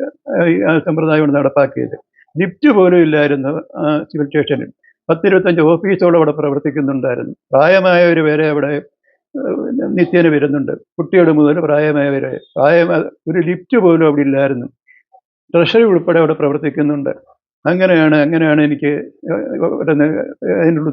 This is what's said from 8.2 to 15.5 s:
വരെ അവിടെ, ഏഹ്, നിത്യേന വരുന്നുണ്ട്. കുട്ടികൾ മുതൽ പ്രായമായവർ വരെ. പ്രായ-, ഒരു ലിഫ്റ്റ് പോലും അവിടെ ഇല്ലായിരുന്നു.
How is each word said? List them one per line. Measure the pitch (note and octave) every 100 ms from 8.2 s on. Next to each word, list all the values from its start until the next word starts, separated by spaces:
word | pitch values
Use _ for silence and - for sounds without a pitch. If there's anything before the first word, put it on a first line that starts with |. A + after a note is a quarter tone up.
| D#3
വരെ | D3+ D#3
അവിടെ, | D3 C#3 D3 - _ _ _ _ C#4
ഏഹ്, | - - - C4 - F3+
നിത്യേന | E3+ F3 E3 D3
വരുന്നുണ്ട്. | C#3+ C#3+ B2+ - _ -
കുട്ടികൾ | E3+ F#3+ E3 D3+
മുതൽ | D3 D#3+ D#3
പ്രായമായവർ | D3 D3+ D3 C#3 C#3 C3
വരെ. | - - -
പ്രായ-, | C#3+ E3+ E3+ E3 - - -
ഒരു | F3 E3
ലിഫ്റ്റ് | F3+ - B3 F#3
പോലും | E3 D#3+
അവിടെ | D3 C#3
ഇല്ലായിരുന്നു. | C3+ C#3 B2+ A#2 - _ _ _ _ _ _ _